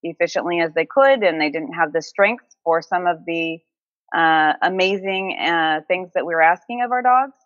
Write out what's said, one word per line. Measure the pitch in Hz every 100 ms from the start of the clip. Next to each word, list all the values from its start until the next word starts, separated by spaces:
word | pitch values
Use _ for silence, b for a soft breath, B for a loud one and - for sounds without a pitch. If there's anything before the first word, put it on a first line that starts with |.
efficiently | 170 160 170 - 170 170
as | 165
they | 165 165
could, | - 269 269
and | 196 160
they | 151
didn't | 160 160
have | 165 160
the | 160
strength | 156 - 202 240 _ _
for | 165 165
some | 165 180 175
of | 165 170
the, | 165 165 165 _ _ _ _ _ -
uh, | 165 156 156 -
amazing, | 175 185 185 196 196 190 190 -
uh, | 156 170 160 156 160
things | 180 180
that | 180
we | 147
were | 165
asking | 160 175 _ 240
of | 247
our | 247
dogs. | 247 247 269 _